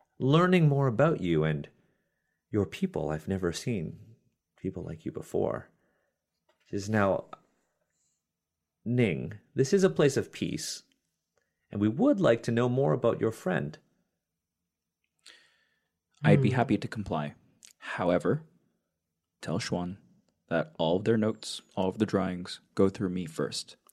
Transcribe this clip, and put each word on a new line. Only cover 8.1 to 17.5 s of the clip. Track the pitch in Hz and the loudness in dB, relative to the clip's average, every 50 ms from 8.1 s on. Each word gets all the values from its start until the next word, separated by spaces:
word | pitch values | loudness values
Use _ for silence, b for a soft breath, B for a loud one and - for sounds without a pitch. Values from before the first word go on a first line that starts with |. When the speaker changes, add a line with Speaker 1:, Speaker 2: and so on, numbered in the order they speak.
| _ _ _ _ _ _ _ _ _ _ _ _ _ _ - | _ _ _ _ _ _ _ _ _ _ _ _ _ _ -6
Speaker 1:
Ning, | 107 123 123 120 101 76 65 - - 104 - _ _ - | -2 0 2 2 2 0 -2 -6 -8 -12 -14 _ _ -2
this | - 135 - 202 | -2 0 2 4
is | 196 185 | 4 4
a | 180 | 2
place | 156 - 156 139 - | 2 4 2 2 2
of | 113 95 - - | 0 -4 -4 -6
peace, | - 98 - - - - - - - - _ _ _ _ _ _ _ _ _ _ _ _ _ _ _ _ _ | -8 -6 -6 -6 -6 -8 -10 -12 -12 -14 _ _ _ _ _ _ _ _ _ _ _ _ _ _ _ _ _
and | - 101 | -4 0
we | 101 107 | 0 0
would | 117 147 240 294 285 196 | 2 2 2 2 2 4
like | 170 131 117 117 - | 4 4 4 2 0
to | 120 113 | -2 0
know | 117 123 123 | 2 2 2
more | 123 131 139 151 151 | 2 0 2 2 0
about | 120 120 117 - - | 2 0 0 0 0
your | - 113 110 | 0 -2 -2
friend." | - - 185 - - - 73 - - _ _ _ _ _ _ _ _ _ _ _ _ _ _ _ _ _ _ _ _ _ _ _ _ _ _ _ _ - b b b b b b b b b b b b b b b _ _ _ _ 147 | -4 -4 -4 -2 -2 -4 -6 -10 -14 _ _ _ _ _ _ _ _ _ _ _ _ _ _ _ _ _ _ _ _ _ _ _ _ _ _ _ _ -20 b b b b b b b b b b b b b b b _ _ _ _ 4
Speaker 2:
I'd | 151 - 143 131 | 6 6 6 6
be | 131 | 4
Speaker 3:
Hmm. | 127 | 2
Speaker 2:
happy | 123 - - 107 95 | 2 2 2 0 -2
to | - - | -2 -4
comply. | - 110 98 - 90 78 73 73 - - _ _ | -8 -8 -8 -6 -6 -6 -6 -8 -10 -14 _ _